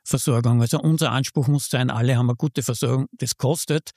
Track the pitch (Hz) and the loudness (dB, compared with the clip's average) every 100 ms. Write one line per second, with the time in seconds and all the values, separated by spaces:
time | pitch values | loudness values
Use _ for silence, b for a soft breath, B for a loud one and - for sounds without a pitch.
0 | - 135 - 117 117 120 117 151 156 160 | -4 -2 0 2 4 4 2 0 0 0
1 | 143 131 135 151 123 147 - 127 127 117 | 0 0 -2 0 2 0 0 -2 0 0
2 | 120 120 123 120 151 - 127 113 123 131 | 2 2 2 0 -2 -2 -4 -2 0 0
3 | - - 123 - 135 170 - 156 - | -4 -6 -8 -2 -2 -2 -2 -2 -4